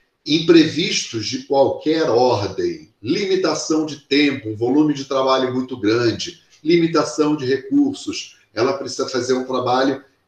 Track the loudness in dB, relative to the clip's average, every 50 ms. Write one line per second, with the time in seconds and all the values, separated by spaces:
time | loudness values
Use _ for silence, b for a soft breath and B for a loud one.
0 | _ _ _ _ _ -2 -2 0 4 6 8 8 8 6 2 -2 -2 -2 -2 -4
1 | -6 -6 -6 -6 -6 -6 -8 -8 -6 -2 2 2 4 2 2 -2 -2 0 0 0
2 | 2 2 2 4 4 4 2 0 -2 -4 -4 -2 -4 -4 -4 -6 -12 -20 _ _
3 | -4 -4 -2 -2 0 0 0 0 0 0 -2 -2 -2 -2 -2 -2 -2 -4 -8 -12
4 | _ _ 2 2 2 2 0 -2 -6 -8 -6 -4 -2 0 2 2 2 2 0 -4
5 | -6 -4 -2 -2 0 2 2 0 0 -2 -2 -4 -4 -6 -8 -4 -2 0 0 2
6 | 2 0 -2 -2 -8 -12 -12 b b b b b b 2 2 2 2 2 2 0
7 | 0 0 0 0 0 0 0 -2 0 -2 -2 -2 -2 0 2 2 2 2 0 -6
8 | -10 -10 -10 -10 -12 b b b b b b -2 0 0 0 -2 -6 -10 -6 -6
9 | -6 -4 -2 -4 0 0 0 -2 -2 -4 -4 -4 0 0 0 2 2 0 0 -2
10 | b b b b b